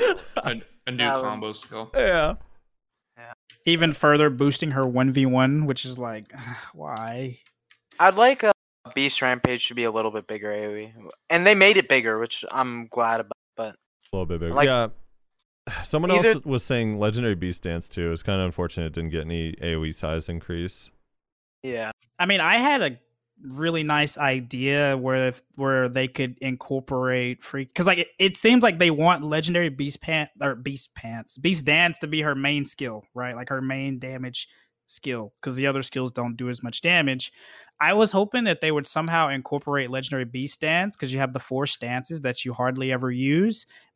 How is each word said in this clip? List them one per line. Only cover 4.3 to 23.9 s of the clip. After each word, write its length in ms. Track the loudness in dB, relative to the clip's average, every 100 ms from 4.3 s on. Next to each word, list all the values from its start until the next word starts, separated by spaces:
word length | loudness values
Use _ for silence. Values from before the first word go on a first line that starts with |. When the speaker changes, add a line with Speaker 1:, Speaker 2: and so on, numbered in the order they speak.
| 4 2 2 0
Speaker 4:
her 140 | 0 0
one 240 | 2 2
v 140 | 4 4
one, 400 | 4 4 2 0
which 180 | -2 -6
is 120 | -8
like, 320 | -8 -10 -12 -16 -14
<sighs> 200 | -14 -16
why? 640 | -14 -10 -8 -8 -8 -8 -10 _ _ _ _ _ 4
Speaker 2:
I'd 160 | 4 8
like 280 | 6 6
a 80 | 4 2 _ _ -8
Beast 280 | -2 0 0
Rampage 460 | 0 2 2 0 -4
to 40 |
be 100 | -2 -2
a 60 |
little 200 | 0 -2
bit 160 | -4 -8
bigger 240 | -8 -6
A 140 | -6 -6
O 80 | -8
E. 180 | -12 -16 -20 -16 0
And 160 | 4 6
they 100 | 8
made 200 | 8 6
it 120 | 4
bigger, 300 | 4 2 0
which 260 | -2 -6 -6
I'm 360 | -2 -2 -4 -6
glad 320 | -2 0 0
about, 100 | -4 -12 _ -12
but 180 | -12 -12 _ _ _
Speaker 3:
A 20 | -6
little 100 | -4
bit 120 | -4
bigger. 140 | -2
Speaker 2:
like, 140 | 2 2
Speaker 3:
Yeah. 220 | 2 -2 -6 -18 _ _ _ _ _ -14
<sighs> 160 | -12
Someone 280 | -4 -2 2
Speaker 2:
either 180 | 4 6
Speaker 3:
else 160 | 4 0
was 180 | -2
saying 360 | 0 0 0 0
Legendary 360 | 0 0 0 -2
Beast 280 | -4 -6
Dance 260 | -6 -6 -6
too. 220 | -4 -4
It's 100 | -4
kinda 200 | -2 -2
unfortunate 420 | -2 -2 -6 -4 -6
it 60 |
didn't 160 | -6 -6
get 120 | -6 -4
any 300 | -6 -6 -6
A 120 | -4 -4
O 80 |
E 80 | -4
size 380 | -6 -6 -4 -6
increase. 640 | -8 -8 -6 -8 -10 -20 _ _ _ _ _ _ _
Speaker 2:
Yeah. 280 | -10 -8 -8 -12 _ -2
Speaker 4:
I 60 | 0
mean, 120 | 2
I 160 | 4 4
had 240 | 4 2
a 160 | 0 -4 _ _ _ _
really 420 | -14 -4 -2 0
nice 340 | 2